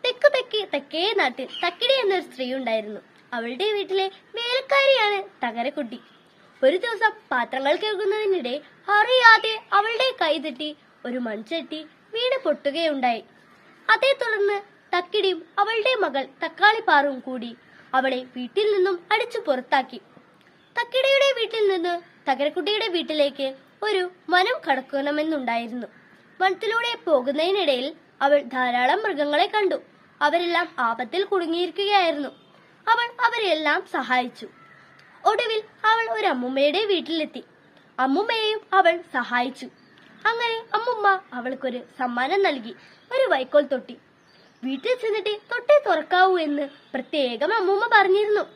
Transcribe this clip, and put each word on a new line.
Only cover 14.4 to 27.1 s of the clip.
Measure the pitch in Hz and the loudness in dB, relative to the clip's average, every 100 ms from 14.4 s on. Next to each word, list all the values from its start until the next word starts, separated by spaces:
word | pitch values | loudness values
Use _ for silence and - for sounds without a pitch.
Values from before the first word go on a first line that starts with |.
| 403 403 403 _ _ 359 | 0 0 -6 _ _ -4
തക്കിടിയും | 349 427 381 339 - - | -2 0 0 -2 -6 -2
അവളുടെ | 415 453 427 508 | 0 0 0 0
മകൾ | 339 269 269 - | 0 -2 -6 -8
തക്കാളിപ്പാറും | 320 - 403 440 440 294 285 262 | -10 2 2 2 4 4 4 -4
കൂടി | 254 254 240 226 _ - - | -8 -10 -10 -14 _ -20 -2
അവളെ | 262 262 254 254 254 | 0 0 -2 -6 -12
വീട്ടിൽ | 247 - 427 415 | -6 0 2 2
നിന്നും | 370 359 - | 2 0 -2
അടിച്ചു | 427 480 480 | -2 -2 -6
പുറത്താക്കി. | 381 254 254 277 254 226 _ - _ _ _ _ _ - | -2 -2 0 -2 -2 -10 _ -20 _ _ _ _ _ -6
തക്കിടിയുടെ | 480 508 539 554 554 508 | -2 0 2 4 4 2
വീട്ടിൽ | 453 453 415 | -2 0 0
നിന്ന് | 381 349 349 349 _ - | 2 -2 -4 -8 _ -4
തകരക്കുട്ടിയുടെ | 262 285 302 339 427 453 | 0 0 -2 -2 -2 -2
വീട്ടിലേക്ക് | 349 285 311 285 277 269 269 - _ | -4 -4 0 0 0 -6 -8 -20 _
ഒരു | 427 392 359 - - | -2 -2 -4 -8 0
വനം | 359 392 571 - | 2 2 -2 -2
കടക്കണമെന്നുണ്ടായിരുന്നു. | 269 262 277 285 302 311 311 247 233 233 247 220 - _ - _ _ | -2 -2 -4 -2 -2 -2 -2 -2 -4 -4 -10 -12 -16 _ -20 _ _
വനത്തിലൂടെ | 381 381 440 453 466 466 | -2 0 -2 -2 -2 -4
പോകുന്നതിനിടയിൽ | 359 | 0